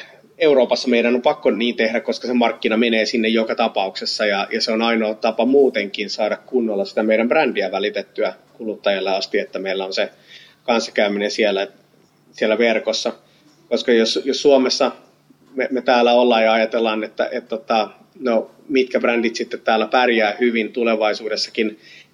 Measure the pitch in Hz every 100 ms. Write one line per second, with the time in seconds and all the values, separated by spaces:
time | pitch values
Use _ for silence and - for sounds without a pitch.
0 | - - _ - 156 131 120 123 131 120
1 | 117 123 120 - 131 104 120 113 110 117
2 | - 110 117 123 117 - 113 110 120 113
3 | 107 117 110 113 110 117 113 110 95 -
4 | 113 - 107 98 98 110 120 110 117 113
5 | 107 110 117 113 117 143 127 107 101 -
6 | 101 - 104 - - 127 113 101 95 110
7 | 110 110 117 160 135 98 95 95 104 101
8 | - - 98 - _ - 113 101 104 98
9 | 95 95 - 101 92 95 95 95 95 95
10 | 98 - - - - _ - 117 - -
11 | 104 101 101 - 104 98 98 - _ _
12 | _ _ _ - 110 107 117 110 110 110
13 | 117 - _ _ _ _ _ 117 - 113
14 | 110 - 135 127 147 135 127 - 123 -
15 | _ _ _ _ _ 131 123 127 135 120
16 | 120 120 123 113 110 113 110 120 113 107
17 | 107 - 110 123 - 113 - 113 104 -
18 | _ 175 127 110 - - - 135 127 120
19 | 123 117 113 117 117 110 - 110 113 127
20 | 123 113 104 104 123 113 107 123 117 110
21 | 107 104 107 107 - - 110 - - -
22 | -